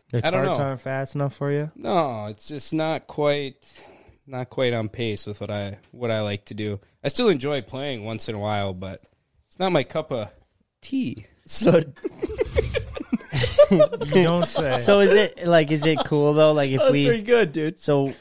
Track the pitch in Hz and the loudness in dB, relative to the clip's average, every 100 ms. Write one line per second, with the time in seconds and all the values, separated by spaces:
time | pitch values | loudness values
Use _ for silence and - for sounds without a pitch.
0 | _ 120 147 185 190 165 139 131 135 135 | _ -2 0 0 0 0 -2 -6 -6 -6
1 | 135 143 139 - 143 143 151 - - 185 | -6 -4 -6 -4 -4 -4 -6 -8 -4 -2
2 | 143 110 107 104 - 147 - 156 156 143 | -2 -4 -10 -12 -12 -12 -6 -4 -2 -4
3 | - - 147 143 135 - _ - - - | -8 -2 0 0 -4 -12 _ -20 -20 -20
4 | _ _ - 127 123 - 127 117 110 - | _ _ -14 -12 -8 -2 0 0 -4 -4
5 | 117 104 107 104 104 104 101 101 _ 120 | -6 -6 -8 -10 -8 -6 -8 -12 _ -8
6 | 120 110 104 101 - 104 107 101 _ _ | -4 -2 -4 -6 -10 -8 -8 -8 _ _
7 | - - 240 147 139 143 - 131 143 120 | -4 0 2 2 -2 -6 -8 -10 -8 -8
8 | 107 110 - 107 104 104 98 90 95 - | -8 -8 -6 -6 -4 -2 -4 -6 -12 -14
9 | _ _ _ _ _ - 185 160 127 160 | _ _ _ _ _ -6 -2 -2 -2 -6
10 | 151 123 101 _ _ _ _ _ - 269 | -6 -6 -8 _ _ _ _ _ -8 -6
11 | 160 - - _ - - 208 262 - - | -6 -8 -16 _ -6 0 4 4 2 -8
12 | - - - 440 453 - - - - - | -14 -10 -8 -6 -4 -2 -2 -4 -8 -14
13 | - - - 139 - - 587 190 - 466 | -8 -8 -4 -2 2 4 6 6 4 0
14 | 147 185 165 175 160 - 156 - 120 202 | 0 4 4 2 -2 -2 -2 0 4 6
15 | 196 202 190 - 175 170 147 151 156 156 | 6 6 4 -2 4 4 4 2 2 0
16 | - 151 147 151 156 151 139 131 262 143 | 0 2 4 6 6 4 2 2 2 4
17 | 143 233 202 240 180 156 156 - - 143 | 2 0 2 2 2 -2 -6 -4 0 0
18 | 139 - | 0 -6